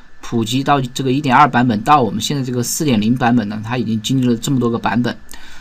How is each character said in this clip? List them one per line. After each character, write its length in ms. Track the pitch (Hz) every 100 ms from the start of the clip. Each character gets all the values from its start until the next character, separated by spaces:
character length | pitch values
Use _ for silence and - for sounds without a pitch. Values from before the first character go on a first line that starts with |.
| - -
普 240 | - 117
及 180 | 110 127
到 160 | 135 143
这 220 | 127 -
个 80 | 135
一 100 | 135
点 140 | 147
二 140 | 123 147
版 180 | 120 123
本， 140 | 104
到 220 | 107 151
我 80 | 110
们 100 | 95
现 160 | - 147
在 60 |
这 100 | 131
个 100 | 123
四 220 | 117 -
点 160 | 151 110
零 160 | 107 131
版 180 | 120
本 140 | 120 104
呢， 140 | 107
它 140 | 107 127
已 60 |
经 180 | 113 110
经 180 | 110 135
历 60 | 123
了 100 | 117
这 140 | 143
么 100 | 135
多 80 | 120
个 100 | 117
版 220 | - 104
本 140 | 120 - - - - -